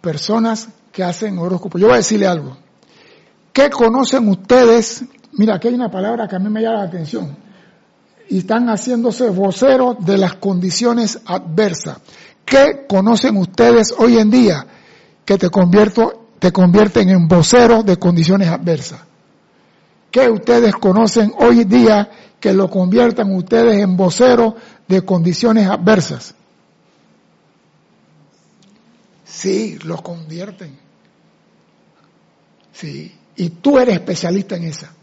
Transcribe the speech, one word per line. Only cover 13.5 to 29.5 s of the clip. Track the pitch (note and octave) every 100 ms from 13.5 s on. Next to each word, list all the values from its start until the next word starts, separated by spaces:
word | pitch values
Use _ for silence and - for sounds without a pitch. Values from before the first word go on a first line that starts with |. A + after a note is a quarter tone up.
| - A#3 A#3 A3 -
hoy | A#3 A#3
en | G#3+
día | B3 A3+ D3+ - _ _ _ _ _ -
que | G3
te | F3+
convierto, | G3 F3 G3 G#3+ - A3+ - _ _
te | F3+
convierten | F3+ F3+ F#3 G#3+ - F#3+
en | F#3 E3
vocero | F3 D#3 B3 A#3+ A#3
de | G#3 F3+
condiciones | F3+ E3+ D#3+ G3 F3+
adversas? | E3 E3+ D#3 - C3+ _ _ _ _ _ _ _ _ _ _ _
¿Qué | B3 C4
ustedes | G#3+ - A#3 A#3 -
conocen | G3+ F#3+ A3+ A#3 G#3 -
hoy | A#3 A#3+
día | G#3 A#3 A3+ G#3 G#3 - _ _
que | G#3+
lo | F#3+ F#3+
conviertan | F#3+ F3+ A3 A#3+ A3+ G3+
ustedes | F#3+ F3+ A3+ A#3 G#3
en | G3+ F#3
vocero | F#3 D#3 B3+ A#3+ A3+ A3 - _ _
de | F#3
condiciones | F#3 F#3 E3+ E3+ A#3 A3 G3
adversas? | G3+ F3 G#3+ D#3 C3+ - _ _ _ _ _ _ _ _ _ _ _ _ _ _ _ _ _ D2 D#3 D3 _ _ _ G3 _ _ _ _ _
Sí, | _ - F#3